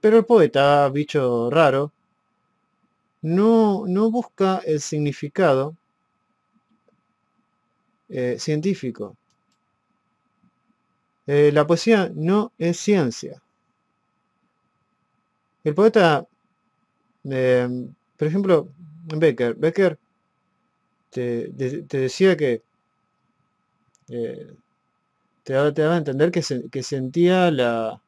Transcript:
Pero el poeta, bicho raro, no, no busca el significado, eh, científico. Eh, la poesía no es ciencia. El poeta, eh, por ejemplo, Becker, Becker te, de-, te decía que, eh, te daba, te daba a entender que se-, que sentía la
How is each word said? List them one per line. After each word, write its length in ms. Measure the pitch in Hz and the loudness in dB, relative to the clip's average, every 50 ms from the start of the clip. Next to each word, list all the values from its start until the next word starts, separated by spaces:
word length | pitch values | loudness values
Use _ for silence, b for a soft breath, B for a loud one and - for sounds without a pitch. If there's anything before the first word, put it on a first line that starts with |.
Pero 160 | - 214 220 226 | 4 6 4 4
el 80 | 220 | 4
poeta, 640 | - 233 220 170 147 - 139 139 143 143 147 143 139 | 6 4 4 4 4 4 2 4 4 4 4 4 2
bicho 600 | 131 143 147 - - 147 135 123 120 117 117 120 | 0 -2 -6 -2 -2 -2 0 0 0 0 -2 0
raro, 420 | 139 160 165 143 131 135 143 147 _ _ _ _ _ _ _ _ _ _ _ _ _ _ _ _ _ _ _ _ _ _ _ _ _ _ | 2 4 4 4 4 0 -2 -4 _ _ _ _ _ _ _ _ _ _ _ _ _ _ _ _ _ _ _ _ _ _ _ _ _ _
no, 640 | - 156 170 185 202 220 226 226 220 208 202 196 208 185 | -6 -2 0 2 4 4 4 4 4 2 0 -2 -2 -2
no 220 | 180 196 214 226 | -2 0 0 0
busca 480 | 220 247 233 - _ _ 196 190 190 185 - | 0 -4 -6 -8 _ _ 0 0 0 -2 -2
el 160 | - 156 147 | -4 -4 -4
significado, 920 | 143 - - 151 147 147 135 - - 147 _ - 190 160 135 131 135 147 165 _ _ _ _ _ _ _ _ _ _ _ _ _ _ _ _ _ _ _ _ _ _ _ _ _ _ _ _ _ _ _ _ _ _ _ _ _ _ _ _ _ _ _ _ _ _ _ | -4 -6 -6 -4 -4 -4 -4 -6 -12 -10 _ 0 2 2 2 2 0 -4 -8 _ _ _ _ _ _ _ _ _ _ _ _ _ _ _ _ _ _ _ _ _ _ _ _ _ _ _ _ _ _ _ _ _ _ _ _ _ _ _ _ _ _ _ _ _ _ _
eh, 280 | - 135 123 123 123 - | -8 -6 -4 -4 -4 -6
científico. 760 | - - 151 151 156 196 196 - - 127 113 - 104 98 - _ _ _ _ _ _ _ _ _ _ _ _ _ _ _ _ _ _ _ _ _ _ _ _ _ _ _ _ _ _ _ _ _ _ _ _ _ _ _ _ _ _ - | -4 -4 -4 -2 -2 -4 -4 -4 -6 -10 -10 -10 -12 -14 -14 _ _ _ _ _ _ _ _ _ _ _ _ _ _ _ _ _ _ _ _ _ _ _ _ _ _ _ _ _ _ _ _ _ _ _ _ _ _ _ _ _ _ -2
Eh, 240 | 143 143 147 147 143 | 0 2 2 4 4
la 140 | 151 147 147 | 2 2 2
poesía 440 | 170 165 - 220 226 208 185 - 175 | 0 -2 2 2 2 2 2 -2 -6
no 380 | 151 156 165 196 208 214 247 _ _ | -6 -4 0 0 0 -2 -4 _ _
es 200 | 160 170 175 - | -4 -4 -4 -4
ciencia. 640 | - - 208 190 151 123 113 - - - - - _ _ _ _ _ _ _ _ _ _ _ _ _ _ _ _ _ _ _ _ _ _ _ _ _ _ _ _ _ _ _ _ _ _ _ _ _ _ _ _ _ _ _ _ _ | 0 0 0 2 0 -2 -4 -8 -14 -16 -18 -18 _ _ _ _ _ _ _ _ _ _ _ _ _ _ _ _ _ _ _ _ _ _ _ _ _ _ _ _ _ _ _ _ _ _ _ _ _ _ _ _ _ _ _ _ _
El 120 | 156 147 | -6 0
poeta, 500 | 160 202 226 220 220 185 165 156 139 - _ _ _ _ _ _ _ _ _ _ _ _ _ _ _ _ _ _ _ _ 135 | 2 2 4 4 4 4 4 4 2 -2 _ _ _ _ _ _ _ _ _ _ _ _ _ _ _ _ _ _ _ _ -8
eh, 580 | 135 131 131 127 127 123 123 123 123 127 123 131 - _ _ _ _ _ | -4 0 2 2 2 2 2 -2 -6 -8 -10 -12 -16 _ _ _ _ _
por 100 | 151 151 | -4 -2
ejemplo, 400 | 156 190 202 190 180 156 - - - _ 175 156 - - - | -2 -2 2 2 2 2 2 -2 -16 _ -20 -20 -20 -20 -16
Becker, 480 | 165 156 156 160 156 131 117 123 120 113 | -10 -4 2 2 2 2 2 -2 -4 -2
Becker 460 | - 151 160 165 - 196 180 156 - _ _ _ _ _ _ _ _ _ _ _ _ _ _ _ _ _ _ _ _ _ _ | -2 -4 -2 0 2 0 0 0 -4 _ _ _ _ _ _ _ _ _ _ _ _ _ _ _ _ _ _ _ _ _ _
te, 380 | _ 131 123 123 120 117 - - | _ -8 -6 -4 -4 -6 -8 -10
de-, 340 | - 131 135 127 139 - - | -8 -8 -6 -6 -6 -8 -12
te 140 | - - 139 | -8 -6 -4
decía 360 | 131 127 - - 190 190 180 | -4 -4 -2 2 2 2 2
que, 280 | 151 147 131 120 110 _ _ _ _ _ _ _ _ _ _ _ _ _ _ _ _ _ _ _ _ _ _ _ _ _ _ _ _ _ _ | 2 0 -2 -2 -2 _ _ _ _ _ _ _ _ _ _ _ _ _ _ _ _ _ _ _ _ _ _ _ _ _ _ _ _ _ _
eh, 420 | 123 120 117 113 - - - - - _ _ _ _ _ _ _ _ _ _ _ _ _ _ _ _ _ _ | -10 -10 -8 -8 -10 -14 -18 -20 -20 _ _ _ _ _ _ _ _ _ _ _ _ _ _ _ _ _ _
te 100 | - 135 | -4 -2
daba, 180 | 135 143 151 | 0 0 0
te 120 | 143 160 156 | 0 0 0
daba 100 | 156 170 | 0 0
a 60 | 175 | -2
entender 320 | 151 143 131 135 151 175 | -2 -4 -2 0 0 0
que 100 | 170 175 | 0 -2
se-, 260 | - - 139 123 117 - | -4 -4 -6 -8 -8 -10
que 120 | - 135 | -10 -10
sentía 680 | 123 - 147 135 131 131 131 165 175 175 185 185 180 175 | -8 -6 -6 -6 -6 -6 0 2 2 2 4 4 2 2
la 500 | 160 131 123 120 117 117 113 - - - _ | 2 0 0 0 -2 -2 -4 -6 -8 -10 _